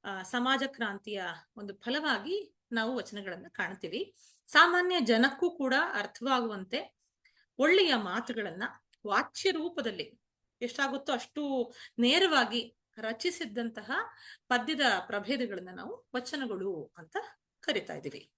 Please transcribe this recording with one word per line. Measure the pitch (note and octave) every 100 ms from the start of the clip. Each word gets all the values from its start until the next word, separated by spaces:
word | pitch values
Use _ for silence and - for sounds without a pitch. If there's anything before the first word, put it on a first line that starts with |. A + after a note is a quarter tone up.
ಆ, | G3+ F#3+
ಸಮಾಜ | F#3 B3 B3+ C4+
ಕ್ರಾಂತಿಯ | C4+ C4+ A3 G3+ G#3+ G3+ F3+ D#3+ _
ಒಂದು | - G3+
ಫಲವಾಗಿ | G3 A#3 C#4+ D4+ A3 A#3+ G4+ F#4+ _ _
ನಾವು | A#3 A3+
ವಚನಗಳನ್ನ | B3+ - G#3 G3 F3+ -
ಕಾಣ್ತೀವಿ. | - F#3 F#3+ E3 A#3 G4+ _ - _ -
ಸಾಮಾನ್ಯ | D4 F4 F4+ F4+ F4+
ಜನಕ್ಕೂ | A#3 A3+ C4 - F4
ಕೂಡ | E4+ C4 C4 E4+
ಅರ್ಥವಾಗುವಂತೆ | G#3 G3+ - B3 B3+ A3+ G3+ F#3+ C4 - _ _ _ _ _ _ -
ಒಳ್ಳೆಯ | D4 F#4+ E4+
ಮಾತುಗಳನ್ನ | B3 G3 G3+ A#3 A3+ G3+ E3+ - - _ _ G#3
ವಾಚ್ಯ | G3+ - - F#4+
ರೂಪದಲ್ಲಿ | E4+ E4+ D#4+ A3+ F#3 - _ _ _ _ _
ಎಷ್ಟಾಗುತ್ತೋ | A#3+ - C4+ C4+ C#4
ಅಷ್ಟು | B3 - - C#4+ C4 A#3+ - - -
ನೇರವಾಗಿ | A#3+ E4 F#4+ D4 A3+ A#3+ - _ _ -
ರಚಿಸಿದ್ದಂತಹ | A3 A#3 F4 F4 C#4 G#3 A#3 A3+ A3 D#4+ A#4 - - - _
ಪದ್ಯದ | B3 A#3+ D4 C4 F#3+ -
ಪ್ರಭೇದಗಳನ್ನ | G3+ G3 C4+ A#3+ F#3 F3+
ನಾವು | F3+ F3+ A#4+ _
ವಚನಗಳು | B3+ - D4 B3 G3 G3 E3 - -
ಅಂತ | D#3+ G4+ - - _ _
ಕರಿತಾ | - A3 -
ಇದ್ದೀವಿ. | D3 C#3+ - -